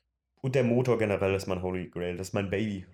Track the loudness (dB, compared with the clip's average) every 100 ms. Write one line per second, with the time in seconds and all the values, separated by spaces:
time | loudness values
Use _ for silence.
0 | _ _ _ _ -2 2 4 4 4 2
1 | 2 2 2 0 0 -2 -2 -4 -6 -6
2 | -6 -6 -4 -2 0 -2 -2 -4 -10